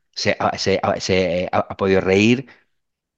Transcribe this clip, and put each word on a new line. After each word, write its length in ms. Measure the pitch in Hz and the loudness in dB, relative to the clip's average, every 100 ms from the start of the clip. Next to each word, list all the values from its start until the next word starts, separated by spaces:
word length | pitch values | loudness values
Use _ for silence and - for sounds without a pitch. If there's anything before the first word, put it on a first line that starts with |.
| _ | _
se 220 | - 101 - | -6 -4 -2
ha, 200 | 101 107 | -4 -2
se 220 | 101 95 | -2 0
ha, 180 | 101 - | 0 -2
se 480 | - 92 92 87 90 | -2 0 0 -2 -2
ha, 60 | 104 | -4
ha 160 | - - | -4 -4
podido 240 | 98 95 | 0 2
reír, 480 | 90 98 107 123 135 - _ _ _ _ _ | 2 4 4 2 -2 -18 _ _ _ _ _